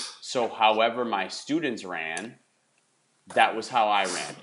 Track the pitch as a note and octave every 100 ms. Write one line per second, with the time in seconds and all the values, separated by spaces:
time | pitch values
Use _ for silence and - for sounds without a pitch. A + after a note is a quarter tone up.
0 | - - - C3 A2+ - A2 A2 A2+ A#2+
1 | A#2 G2+ F#2 - - D#3 D3 A2 F#2 F2
2 | D#2+ E2 A2 C3+ _ _ _ _ _ _
3 | _ _ - A2+ A2 G#2+ G#2+ B2+ G#2+ G2+
4 | F#2+ F2 D2+ -